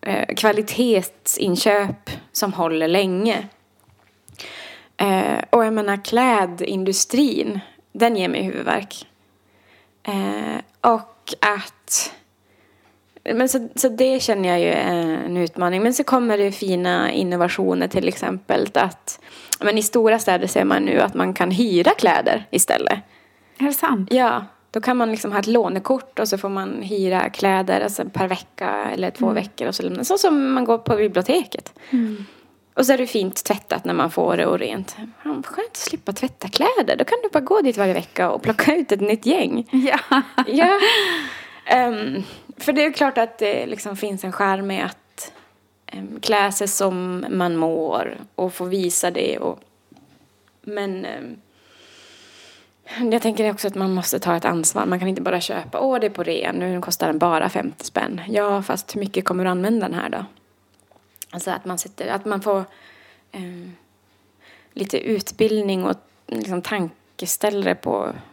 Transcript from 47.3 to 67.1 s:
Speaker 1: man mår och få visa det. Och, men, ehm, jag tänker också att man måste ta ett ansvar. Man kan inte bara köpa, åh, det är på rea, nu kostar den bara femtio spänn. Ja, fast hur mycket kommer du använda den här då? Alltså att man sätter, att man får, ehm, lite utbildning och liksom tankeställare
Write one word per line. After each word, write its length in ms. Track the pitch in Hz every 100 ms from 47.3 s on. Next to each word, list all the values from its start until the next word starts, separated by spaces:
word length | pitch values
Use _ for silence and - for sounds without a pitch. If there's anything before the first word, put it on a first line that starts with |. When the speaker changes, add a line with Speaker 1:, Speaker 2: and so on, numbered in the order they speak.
Speaker 1:
man 260 | 190 180 165
mår 600 | 160 160 160 92 - - -
och 200 | - 185
få 100 | 180
visa 460 | 180 196 180 - 180
det. 280 | 175 - -
Och, 220 | 78 - _ _ _ - _ _ _ _ _ _
men, 420 | - 208 202 185
ehm, 320 | - - - 233 _ _ _ _ - - - - - - - - _ _ - - 240
jag 100 | 226
tänker 280 | 226 214 214
också 180 | 202 202
att 60 |
man 200 | 196 190
måste 240 | 185 175 -
ta 180 | 190 170
ett 80 |
ansvar. 420 | - 170 156 - 104
Man 120 | 180
kan 100 | 185
inte 140 | 190
bara 180 | 175 180
köpa, 400 | 175 - - -
åh, 200 | 269 254
det 60 | 214
är 40 |
på 120 | 202
rea, 300 | 170 165 -
nu 280 | - 180 180
kostar 260 | 180 175 170
den 120 | 156
bara 300 | 170 160 190
femtio 360 | - 82 -
spänn. 360 | - - - 190 175
Ja, 340 | 214 202 202
fast 340 | 196 190 - -
hur 40 |
mycket 240 | 202 185
kommer 200 | 190 180
du 60 | 185
använda 380 | 180 190 226 185
den 100 | 170
här 100 | -
då? 160 | - 196 _ _ _ _ _ _ _ _ _ -
Alltså 200 | 175 180
att 140 | 190
man 140 | 190 180
sätter, 300 | 190 - -
att 160 | 196
man 160 | 208 202
får, 240 | 202 196 190 - - - - _ _
ehm, 400 | 202 180 180 175 175 _ _ _ _ _ _ _ - _
lite 260 | - 196 -
utbildning 840 | - 214 - - 220 214 202 190
och 120 | 185 190 _ _ -
liksom 360 | 113 147 180
tankeställare 1120 | 175 214 170 - _